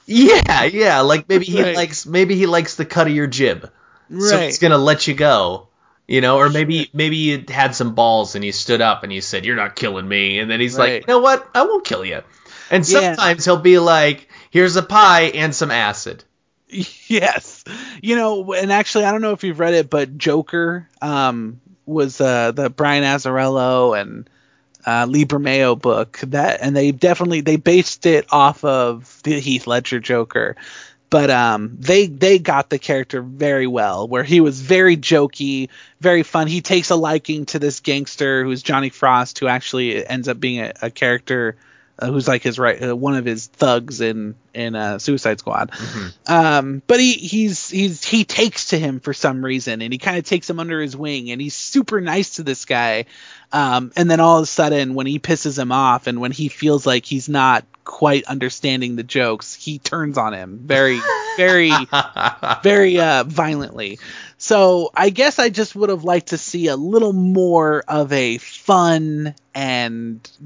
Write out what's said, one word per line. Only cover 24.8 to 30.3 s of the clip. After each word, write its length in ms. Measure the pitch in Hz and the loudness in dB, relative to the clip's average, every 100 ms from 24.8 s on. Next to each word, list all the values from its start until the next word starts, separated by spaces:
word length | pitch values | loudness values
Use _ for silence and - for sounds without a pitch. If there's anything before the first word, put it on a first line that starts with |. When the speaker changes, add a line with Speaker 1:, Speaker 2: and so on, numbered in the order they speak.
| - | -2
Speaker 2:
uh, 200 | 117 120 | -2 0
Lee 160 | 143 | 0
Bermeo 560 | 143 143 143 135 127 120 | 0 0 0 2 2 2
book 400 | 127 107 113 - 135 | 0 0 -2 -8 -6
that, 320 | 143 143 - | -2 0 -2
and 140 | 139 143 | 0 2
they 160 | 143 | 0
definitely, 480 | 135 175 175 175 165 | 2 2 2 0 -2
they 160 | 147 156 | 0 2
based 500 | 170 180 - - 170 | 4 4 2 -2 2
it 200 | 151 - | 2 2
off 340 | 147 143 139 | 4 4 2
of 560 | 147 131 120 117 123 _ | 0 0 0 -4 -12 _
the 160 | 147 147 | -4 -4
Heath 260 | 135 127 120 | -2 -4 -2
Ledger 320 | 120 123 123 | -2 -2 -6
Joker. 560 | 110 120 113 | -2 -2 -2